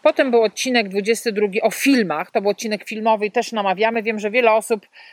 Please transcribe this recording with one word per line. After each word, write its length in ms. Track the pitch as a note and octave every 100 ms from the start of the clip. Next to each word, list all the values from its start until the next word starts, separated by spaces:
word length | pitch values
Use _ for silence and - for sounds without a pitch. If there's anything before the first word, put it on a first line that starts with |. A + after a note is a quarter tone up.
Potem 280 | D#4 D#4 C#4
był 120 | A#3
odcinek 460 | A3 - C4 B3 G3+
dwudziesty 440 | F#3+ G3+ A3+ A#3+
drugi 300 | G3+ G#3 G3
o 80 | A3
filmach. 600 | - C4+ C4 F#3+ D3+ F3+
To 100 | A3+
był 100 | G3+
odcinek 340 | G3+ A3+ G#3
filmowy 420 | - A3 A3 A3 G#3+
i 40 |
też 220 | A#3+ A3+
namawiamy. 500 | A3 G3 F#3 A3 A#3
Wiem, 160 | G#3+ G#3+
że 120 | G#3
wiele 220 | A3+ A#3
osób, 340 | A3 - A3 _ - -